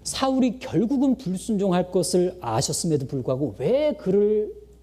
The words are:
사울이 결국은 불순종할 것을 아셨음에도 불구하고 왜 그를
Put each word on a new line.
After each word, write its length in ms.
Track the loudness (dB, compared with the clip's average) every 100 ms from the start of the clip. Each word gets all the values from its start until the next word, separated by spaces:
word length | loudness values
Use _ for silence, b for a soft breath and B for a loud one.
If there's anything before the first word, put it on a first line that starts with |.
사울이 560 | -8 -2 0 2 2 0
결국은 580 | -2 0 2 2 2 0
불순종할 760 | -2 -4 -2 0 2 2 2
것을 460 | 0 2 2 0 -2
아셨음에도 640 | -4 -2 -2 -2 0 -2 -2
불구하고 480 | -4 -2 -2 -2 -2
왜 340 | 0 2 0
그를 600 | -2 0 2 4 2 -2 -8 -20 -20